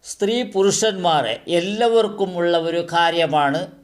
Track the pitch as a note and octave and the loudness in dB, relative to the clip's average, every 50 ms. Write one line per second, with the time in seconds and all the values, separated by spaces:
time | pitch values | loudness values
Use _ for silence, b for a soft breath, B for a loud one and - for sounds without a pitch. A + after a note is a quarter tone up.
0 | _ - - - G#3 G3+ A3+ A#3+ B3 - - F#3+ G3 G3+ - - A3+ A3 G3+ F#3+ | _ -16 -8 -4 -2 -2 0 -2 -4 -2 0 2 2 2 2 2 0 0 -2 0
1 | F3+ F3 D#3+ D3 B2+ A2 A2+ - - - E3+ F3 E3+ F#3+ G#3 A3 A#3+ A#3 A3+ A3+ | 0 2 2 2 0 0 -4 -6 -6 -2 -2 -2 0 -2 -2 0 0 4 4 4
2 | G#3+ G3+ G#3 G3+ G3 F3+ F3+ F3 F3 F3 F3 E3 E3 E3 E3 E3+ E3+ E3+ E3 E3+ | 2 2 0 -4 -4 -4 -2 -2 0 0 0 0 0 0 -2 -2 -4 -2 0 2
3 | E3+ E3+ E3 E3+ E3 D#3 D3+ D3+ C#3+ C#3 C#3 D#3+ F#3 F#3+ - - | 2 2 2 0 0 2 2 2 2 2 0 -2 -6 -8 -14 -20